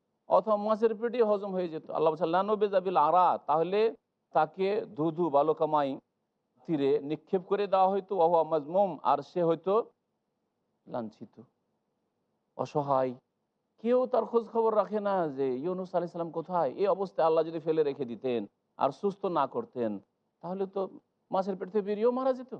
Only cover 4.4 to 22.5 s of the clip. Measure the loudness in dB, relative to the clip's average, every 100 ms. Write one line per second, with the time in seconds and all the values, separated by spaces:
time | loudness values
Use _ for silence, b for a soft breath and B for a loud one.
4.4 | 0 -2 -2 -2 -4 -4 -2 0 2 4
5.4 | 4 2 2 2 0 -4 -12 _ _ _
6.4 | _ _ -4 0 2 2 -2 -8 -4 -4
7.4 | -2 -2 0 2 4 2 -2 2 4 4
8.4 | 2 0 0 0 0 0 0 0 -2 -2
9.4 | 0 0 0 0 -2 _ _ _ _ _
10.4 | _ _ _ _ -12 -10 -10 -14 -20 -20
11.4 | -20 _ _ _ _ _ _ _ _ _
12.4 | _ -8 -4 -2 0 2 0 -4 _ _
13.4 | _ _ _ _ 0 0 2 0 0 -2
14.4 | -2 0 2 2 0 -2 0 0 -2 -2
15.4 | -2 -2 -4 -4 -4 -4 -4 -6 -6 -6
16.4 | -4 -2 -2 0 0 0 -2 0 2 4
17.4 | 0 -2 0 2 0 -2 -6 -6 -2 -2
18.4 | -4 _ _ -2 -2 0 -4 -4 -2 0
19.4 | 0 -2 -8 -4 -4 -4 -10 _ _ _
20.4 | -10 -6 -6 -4 -8 -10 _ _ _ -4
21.4 | -2 -6 -4 -2 -2 0 0 2 0 -2
22.4 | -6